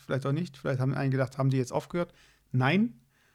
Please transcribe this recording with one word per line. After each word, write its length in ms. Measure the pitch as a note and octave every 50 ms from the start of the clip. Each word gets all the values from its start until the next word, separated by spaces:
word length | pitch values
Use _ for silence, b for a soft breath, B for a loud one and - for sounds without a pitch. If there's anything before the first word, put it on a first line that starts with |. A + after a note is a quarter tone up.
| -
vielleicht 220 | - - C3+ C3+ C#3
auch 40 |
nicht. 260 | C#3 D#3 F3+ E3+ - -
Vielleicht 220 | - D3 C3+ B2
haben 140 | C3 C3 C3+
einige 240 | - C#3 C3+ C3+ C3
gedacht, 220 | C3 B2+ - -
haben 100 | C3+ C3+
die 80 | C3+ C3
jetzt 160 | B2 A#2+ -
aufgehört? 400 | D3+ - - - F3 F3 F3 - - - - _ _ _ _
Nein. 420 | - B2+ B2+ C3+ D#3+ G3 A3 A#3+ - - _ _ _ _ _ _